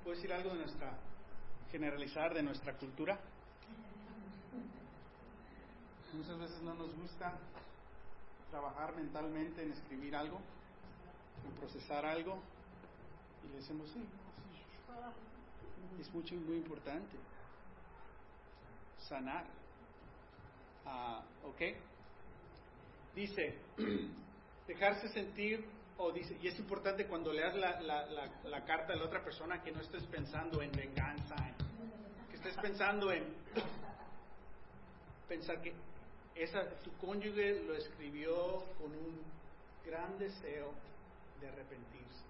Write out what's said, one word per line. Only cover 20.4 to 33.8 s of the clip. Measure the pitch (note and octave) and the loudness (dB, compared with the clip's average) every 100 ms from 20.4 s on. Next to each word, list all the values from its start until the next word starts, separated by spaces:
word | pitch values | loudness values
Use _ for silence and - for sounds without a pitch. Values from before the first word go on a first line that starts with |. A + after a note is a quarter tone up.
| - - - - C#3+ | -14 -14 -16 -10 -4
Ah, | C3 A#2+ A2+ - - | -2 0 -2 -6 -8
¿ok? | D3 - E3+ - - - - - - - - - - - - - - | -8 2 2 2 -10 -14 -14 -12 -12 -12 -14 -14 -14 -14 -14 -14 -8
Dice, | - G3+ G3 D3+ - - - | -2 0 4 2 2 -8 0
<clears throat> | A3 G3 - - - - - - - | 4 4 2 -4 -10 -14 -14 -12 -6
dejarse | F3 G3 G#3 A3+ | 8 8 8 2
sentir, | A3 G3 - G#3 A3+ - - - - | 0 0 2 4 4 0 -8 -12 4
o | F3 | 4
dice, | E3 E3+ - | 4 -2 0
y | F3 | 0
es | F3 | 0
importante | F#3+ G3 G3 G3 G3 | 0 4 4 4 4
cuando | E3+ D#3+ | 4 4
leas | D3+ E3 G3 | 6 6 8
la, | F#3 F3 | 6 6
la, | D#3+ D3+ D3 | 4 4 4
la, | D3+ C#3 - | -2 -2 -4
la | - C#3+ | -2 -2
carta | C#3 D#3+ D#3+ | 6 6 6
de | E3+ | 4
la | D#3+ | 4
otra | F3+ | 2
persona | E3 - D#3+ F3 | 0 -2 0 0
que | E3 | 0
no | D#3 | -2
estés | D3+ F3 - | -2 -4 -2
pensando | E3 D3 D#3 E3 D#3+ | -2 0 2 4 4
en | C#3+ | 4
venganza, | C#3 C3+ C3+ C3+ D3 - D3 | 2 2 4 4 2 0 0
en, | A3+ - - - A3+ - G3+ - - | 0 2 0 0 -6 -6 -8 -10 -8
que | D#3 | -4
estés | F#3 F3+ | -2 2
pensando | G#3 G3 G3+ G#3 G3 | 2 8 8 10 8
en, | E3+ D#3 | 6 4
<clears throat> | - - - - - | -4 0 2 2 0